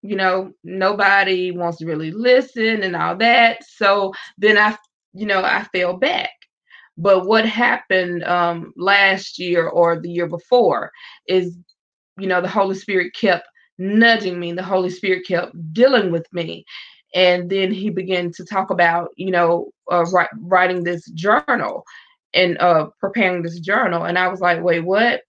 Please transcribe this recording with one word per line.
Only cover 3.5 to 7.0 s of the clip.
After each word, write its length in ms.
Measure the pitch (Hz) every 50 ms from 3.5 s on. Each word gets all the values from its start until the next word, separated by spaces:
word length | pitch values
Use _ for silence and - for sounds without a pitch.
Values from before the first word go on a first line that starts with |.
| 233 - -
So 500 | _ _ _ 220 196 196 208 196 190 190 - - - _ -
then 200 | 190 214 214 208
I, 200 | 208 214 220 - _ _ _ _ _ _ _
you 120 | 180 214
know, 160 | 208 196 190 185
I 200 | - - 196 208 - -
fell 240 | 185 180 175 180 185
back. 320 | 220 302 359 - - - - _ _ _ _ _ _ _ - - - _ _
But 300 | -